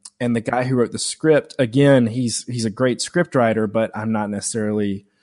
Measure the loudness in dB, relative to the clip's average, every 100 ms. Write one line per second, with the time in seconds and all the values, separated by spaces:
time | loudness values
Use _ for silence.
0 | -20 -6 -2 -2 -2 -2 0 0 0 -2
1 | -8 -2 2 2 2 -2 0 4 6 6
2 | 4 0 -4 -4 -8 -4 -4 0 0 0
3 | -2 -2 0 2 2 2 0 -2 -2 -4
4 | -4 -2 -2 -6 -6 -4 -2 -2 -2 -4
5 | -10 _